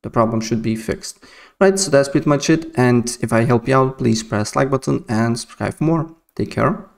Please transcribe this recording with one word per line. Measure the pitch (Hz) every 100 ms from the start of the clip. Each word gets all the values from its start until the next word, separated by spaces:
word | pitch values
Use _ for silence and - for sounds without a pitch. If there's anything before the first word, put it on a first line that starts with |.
the | 113
problem | 120 113 110
should | - 117
be | 113 110
fixed. | - - - - - - - _
Right, | 196 190
so | 160
that's | 139 139
pretty | 147 151
much | 143 -
it. | 160 - -
And | 127 123 117 -
if | 117
I | 113
help | 113 120 131
you | 131
out, | 131 -
please | 120 110
press | - 104 104 -
like | 135
button | 135 - 135 -
and | 110 117 113
subscribe | - - 101
for | -
more. | 151 165 - - _ -
Take | 107
care. | - 123 214 -